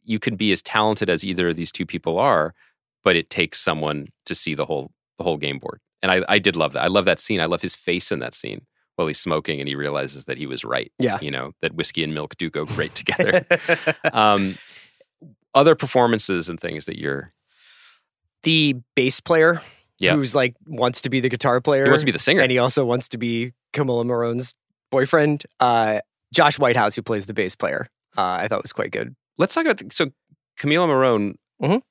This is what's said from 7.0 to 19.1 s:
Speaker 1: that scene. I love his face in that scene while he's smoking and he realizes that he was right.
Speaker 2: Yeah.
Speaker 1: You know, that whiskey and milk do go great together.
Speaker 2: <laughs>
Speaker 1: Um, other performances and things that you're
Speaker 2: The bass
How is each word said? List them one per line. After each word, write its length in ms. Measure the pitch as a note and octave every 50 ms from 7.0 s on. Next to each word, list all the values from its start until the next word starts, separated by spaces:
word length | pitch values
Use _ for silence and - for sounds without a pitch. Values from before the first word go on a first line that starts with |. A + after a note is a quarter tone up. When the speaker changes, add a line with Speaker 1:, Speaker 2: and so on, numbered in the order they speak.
| F2+
Speaker 1:
that 120 | F#2+ E2+ -
scene. 220 | - - A2 F2+
I 60 | D#2+
love 160 | E2 F2 E2+
his 120 | - F2+ -
face 380 | - - F2+ F2 F2+ - -
in 60 | G2 C2+
that 160 | A#1+ A#1+ -
scene 320 | - - A1 G1+ G1+ - _ _ _ _ _ _
while 120 | - E2+ D#2
he's 100 | C#2+ -
smoking 400 | - E2+ D#2 D#2 - - D#2 C#2+
and 80 | C#2
he 80 | C#2+ C#2
realizes 520 | C#2+ D2 C#2+ D2 C#2+ C2 C2 C#2 C2+ -
that 100 | - C2
he 80 | B1+ D2
was 220 | C2 C2 B1 -
right. 260 | A1+ B1+ B1+ A#1 - _ -
Speaker 2:
Yeah. 200 | B2 A#2 G2 -
Speaker 1:
You 80 | - D2
know, 220 | C2+ B1+ C2 D2+ - _
that 100 | - D2+ D#2+
whiskey 300 | E2 D#2 - - E2 D#2+
and 80 | D#2
milk 240 | D#2 D2+ D2+ - -
do 140 | - E2+ D#2+
go 160 | - D2+ D2+
great 280 | - - - D2+ D2 -
together. 520 | - - - - - F3+ - - F3+ - _ F3 D#3+ - - E3 -
Speaker 2:
<laughs> 320 | - D#3+ D#3 - - D#3
Speaker 1:
Um, 440 | - A2+ G#2+ G#2+ G2+ G2+ G2 F#2+ F2+ - - - - - - _ _ _ _ _ _ _ - D#3 _ _ _ _ -
other 200 | C3+ C#3+ E3 D#3+
performances 760 | - - B2+ - B2+ A#2+ A#2+ A#2 G#2+ - - F#2+ F2 E2 F2+
and 100 | E2 D2+
things 240 | - F2 D2+ D2+ -
that 140 | E2 - C#2+
you're 340 | D#2 C#2+ C#2 C#2 D2 F2 _ _ _ _ _ _ _ _ - _ - - _ _ _ _ _ _ _ _ _ _
Speaker 2:
The 340 | - D#3+ D#3+ D#3+ D3+ C#3+ C3 B2 B2 _ _
bass 240 | C3+ B2+ C3+